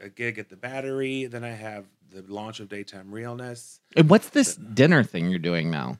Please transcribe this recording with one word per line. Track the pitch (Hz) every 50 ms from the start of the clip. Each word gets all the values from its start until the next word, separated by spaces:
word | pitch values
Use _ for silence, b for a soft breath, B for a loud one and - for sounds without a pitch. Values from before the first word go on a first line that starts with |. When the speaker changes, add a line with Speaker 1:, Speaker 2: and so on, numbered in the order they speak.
Speaker 1:
a | 101 101
gig | - - 120 120 110
at | 107 104 -
the | 95
Battery. | 92 - 127 131 135 135 135 135 135 135 135 135 135 131
Then | 120 120 117 120
I | 117
have | 113 107 110 110 107 101 98 98 _ _ _ 95
the | 95 95 92 95
launch | 101 104 107 110 110 113
of | 104 98
Daytime | 104 101 101 - 104 95 95 98
Realness. | 104 113 117 120 120 123 123 123 123 123 - - - _ _ _ -
Speaker 2:
And | 160 160 151
what's | 196 226 - -
this | - 294 262 - -
Speaker 1:
The | - 107
Speaker 2:
dinner | 113 107 117 135 165 175 139 110
thing | - - 87 82 90
you're | 92 87
doing | 80 87 87 85 78 82
now? | 80 73 62 64 65 -